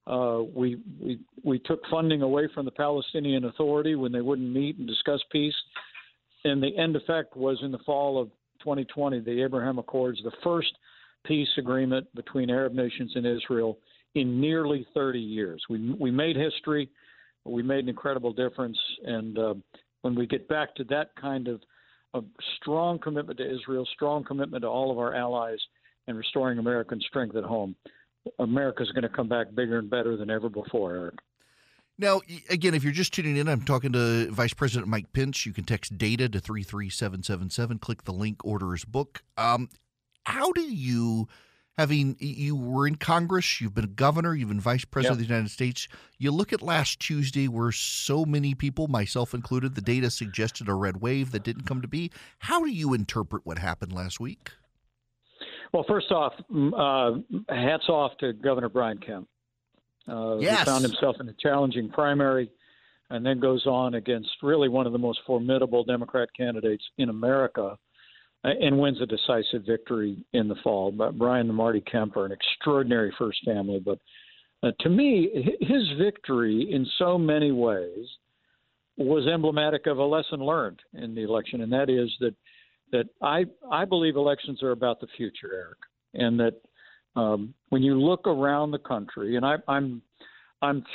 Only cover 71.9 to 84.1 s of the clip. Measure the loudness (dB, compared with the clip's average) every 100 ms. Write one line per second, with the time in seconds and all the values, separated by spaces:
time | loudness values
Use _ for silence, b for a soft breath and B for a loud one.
71.9 | 0 0 0 -2 -2 -2 0 2 2 4
72.9 | 4 2 0 -2 -2 0 0 0 -2 -2
73.9 | -4 _ B B B B B 0 2 4
74.9 | 6 6 6 4 2 0 2 2 2 2
75.9 | 2 0 0 0 2 4 2 2 0 0
76.9 | 2 2 4 4 4 4 4 2 2 -2
77.9 | -8 -14 -16 _ _ _ _ _ _ _
78.9 | -2 2 4 4 4 2 4 2 2 2
79.9 | 2 4 2 0 -2 0 0 0 -6 _
80.9 | -12 -8 -4 0 0 0 -4 0 2 4
81.9 | 4 2 0 -4 -4 b b b b _
82.9 | -2 -2 -2 0 0 -2 -6 -4 -2 0
83.9 | 2 2